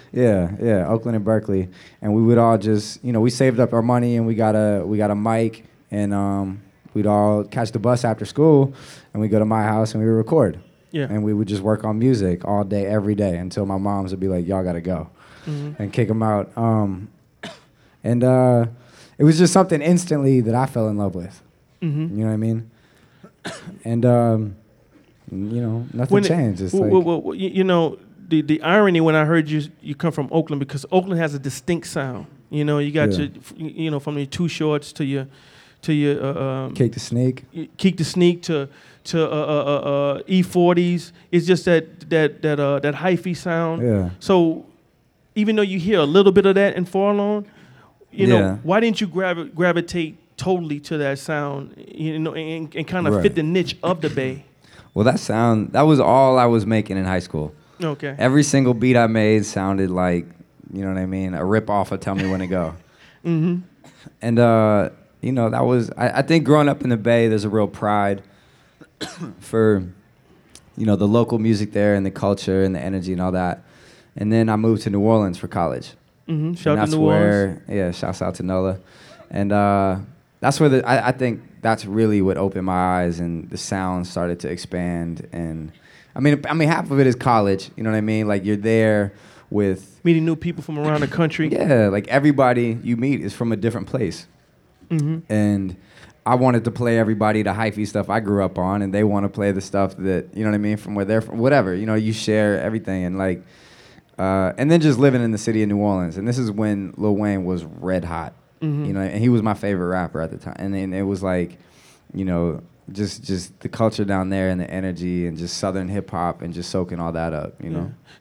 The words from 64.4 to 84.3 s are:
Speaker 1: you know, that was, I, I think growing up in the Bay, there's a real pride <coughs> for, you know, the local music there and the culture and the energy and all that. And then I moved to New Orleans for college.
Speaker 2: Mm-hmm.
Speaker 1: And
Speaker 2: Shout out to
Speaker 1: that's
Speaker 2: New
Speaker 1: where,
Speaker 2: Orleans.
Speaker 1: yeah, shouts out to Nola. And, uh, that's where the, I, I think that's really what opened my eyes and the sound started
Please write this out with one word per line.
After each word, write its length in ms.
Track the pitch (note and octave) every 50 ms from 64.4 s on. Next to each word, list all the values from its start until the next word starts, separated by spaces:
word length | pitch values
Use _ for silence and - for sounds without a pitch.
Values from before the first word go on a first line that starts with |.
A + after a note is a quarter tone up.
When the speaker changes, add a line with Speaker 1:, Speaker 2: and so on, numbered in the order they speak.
| A#2+ A#2 A2+ A2 A2 G#2+ G#2 G2+ E2+ - - - _ _ _ _
Speaker 1:
you 100 | - B2
know, 180 | C3+ B2 A2+ A2
that 160 | A#2+ B2 B2+
was, 240 | B2 B2+ B2 A2 - -
I, 220 | - A#2+ A#2 - C3+
I 20 |
think 220 | C3+ - E3 E3 B2+
growing 220 | C3 D3+ D3+ D3 C#3+
up 120 | C3+ - -
in 60 | B2+
the 80 | A#2+
Bay, 300 | G#2+ G2+ A#2 A#2 A#2 A#2
there's 160 | A2 A2 G#2 G#2
a 40 | G#2
real 180 | G#2 A2 G#2
pride 540 | F#2+ - - A2 G#2 G#2 G2+ G2+ G2+ G2+ F#2+ - _ _ _ _ _ _ _ _ _ _ - - - _ -
<coughs> 400 | - - - E3 E3+ A#2 - -
for, 440 | - - A2+ A2+ A2 A2 G#2 F#2+ F#2 F2+ F2+ - _ _ _ _ _ _ _ _ _ _ - - _ _ _
you 80 | - A2
know, 100 | A2 G2+
the 120 | F2+ G#2
local 320 | G2+ A2 A#2+ A#2 A#2 A#2+ A2
music 320 | A2 A2+ A2 G2+ G#2+ G#2
there 240 | - G2+ G#2 G#2 G2+
and 100 | G2 F#2+
the 60 | F#2+
culture 520 | - - - G2+ G2 - - G2 F#2+ F#2+ F#2+
and 120 | F#2+ F#2+
the 40 | C#2+
energy 320 | C2+ F#2+ G2 F#2 F2 F#2
and 100 | F#2 F2
all 100 | F2+ F#2
that. 320 | F#2 F#2 F2+ F2 - - - _ _ - - - - - _ _ -
And 160 | - G2+ G#2+
then 180 | A2+ A2+ A2+ A2
I 60 | G#2+
moved 280 | G#2+ A2 A2+ A2 G#2+ -
to 60 | G#2+
New 120 | G2 G2+
Orleans 360 | G2+ A2 A2+ G#2+ G#2 F#2 F2
for 100 | - -
college. 440 | - - F#2 E2+ D2 B1+ B1+ - - - _ _ _ _ _ _
Speaker 2:
Mm-hmm. 180 | - D#3+ D3+ D#3
Speaker 1:
And 120 | E3 F3 -
Speaker 2:
Shout 120 | - D#3 D3
out 80 | G#2+ G#2+
to 60 | D3+
Speaker 1:
that's 0 | D#3
Speaker 2:
New 120 | D#3 G#2
Speaker 1:
where, 360 | G2+ G#2 G#2 G#2 G#2 G#2 G2+
Speaker 2:
Orleans. 200 | G2 F#2+ E2+ - - -
Speaker 1:
yeah, 220 | G2 G2+ F#2 F2
shouts 300 | F2 - - - F2+ -
out 140 | F#2 F#2 F2+
to 80 | - F2+
Nola. 360 | F#2 F#2 F#2 F#2+ F#2+ F#2 F#2 - _ - - - - - - - -
And, 220 | - G2 G2+ G2
uh, 460 | G#2 G#2 G2+ G2+ G2+ G2 G2 F#2+ F#2 F#2+ G2+ - - _ _ _ _ _
that's 180 | - C3+ D3 -
where 100 | D#3 C#3+
the, 180 | C3 C3 -
I, 200 | A#2 C3+ A#2 G#2+
I 40 | B2+
think 300 | B2+ B2+ B2+ A#2+ A2 - - - - -
that's 240 | - A2+ A2 - -
really 360 | G2 G2+ A2 A2 G#2+ G#2 G2+
what 160 | F#2 F#2+ E2+
opened 280 | D2 G2 G2 - F#2 F#2
my 360 | F#2+ F2+ F2+ F#2 F2+ F2+ F2+
eyes 180 | F2+ F2 E2+ E2+
and 300 | F2 E2+ E2+ E2 - -
the 80 | -
sound 480 | F#2 - - G2+ F#2+ F#2 F#2 F#2 F2+ F2
started 340 | F2+ - F2 F2 F2